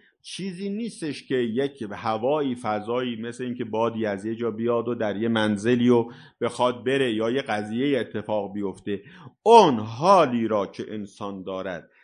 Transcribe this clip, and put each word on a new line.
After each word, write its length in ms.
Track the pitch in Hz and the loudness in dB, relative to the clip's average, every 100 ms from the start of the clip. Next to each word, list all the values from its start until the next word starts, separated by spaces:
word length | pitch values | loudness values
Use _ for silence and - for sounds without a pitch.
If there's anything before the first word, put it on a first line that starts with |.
| _ _ | _ _
چیزی 460 | - - 190 175 196 | -16 -10 -8 -8 -6
نیستش 600 | 202 233 - 160 123 - | -6 -8 -6 -8 -8 -2
که 60 | |
یک 500 | 131 120 113 139 - 104 | -2 0 0 -2 -4 -12
هوایی، 640 | - 117 110 120 151 139 | -6 -4 0 0 0 -2
فضایی، 680 | 120 113 104 101 120 127 117 | -4 -2 -2 -2 -4 -4 -6
مثل 220 | 117 117 | -8 -8
اینکه 200 | 127 123 | -8 -8
بادی 420 | 110 110 113 110 107 | -4 -2 0 0 -2
از 180 | 98 | -2
یه 100 | 107 | -4
جا 160 | 113 117 | -4 -4
بیاد 380 | 107 117 117 117 | -2 0 0 -2
و 60 | |
در 220 | 117 110 98 | -2 -2 -2
یه 120 | 117 | 0
منزلی 600 | 113 107 104 110 123 120 | 2 2 2 2 4 6
و 180 | 120 120 - - - | 4 2 -6 -20 -6
بخواد 440 | 117 - 123 110 | -4 0 0 0
بره 280 | 107 135 131 | -2 0 0
یا 180 | 107 113 | 0 0
یه 120 | 131 | -2
قضیه 580 | 127 107 104 113 143 131 | -2 -4 -4 -2 0 0
اتفاق 520 | 107 107 101 107 101 | -2 -6 -4 -4 -4
بیفته. 500 | 101 98 92 - 98 - - - - | -6 -6 -6 -6 -8 -8 -20 -20 -2
اون 360 | 208 233 180 117 | 8 10 10 4
حالی 720 | 107 113 170 196 147 120 110 | -2 0 6 6 6 2 0
را 180 | 107 95 | 0 -2
که 280 | - - | -6 -10
انسان 480 | 107 101 - 101 98 | -10 -10 -10 -10 -10
دارد 480 | 92 95 95 85 - _ | -8 -6 -6 -8 -12 _